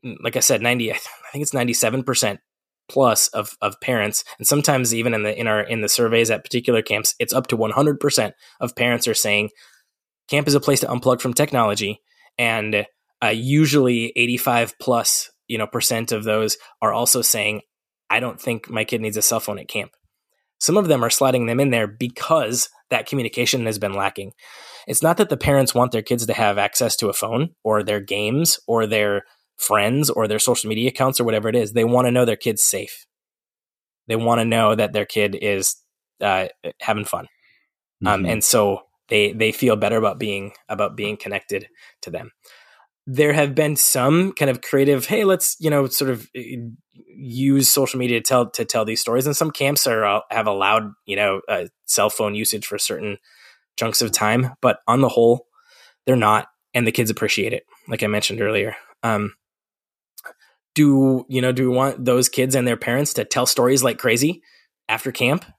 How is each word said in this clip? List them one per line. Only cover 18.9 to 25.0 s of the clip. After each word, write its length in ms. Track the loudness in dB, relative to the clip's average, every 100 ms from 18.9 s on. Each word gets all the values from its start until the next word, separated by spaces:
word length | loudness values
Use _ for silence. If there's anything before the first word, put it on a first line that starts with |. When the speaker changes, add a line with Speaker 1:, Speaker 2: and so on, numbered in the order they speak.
| -2
Speaker 1:
needs 160 | -4 -2
a 60 |
cell 180 | 0 0
phone 180 | -4 -10
at 100 | -8
camp." 240 | -10 -10 _ _ _ _ _ _ _
Some 180 | 0 2
of 120 | 4
them 140 | 2
are 60 | 2
sliding 380 | 2 2 2 0
them 120 | 0
in 120 | 2
there 160 | 2 -2
because 840 | -4 -8 -8 0 0 2 -4 -6 _ _
that 160 | -4 -2
communication 580 | -4 -4 -2 0 0
has 140 | -2 -4
been 160 | -4
lacking. 380 | -2 -4 -4 -16 _ -20 -20 -20 -20 -6
It's 160 | 0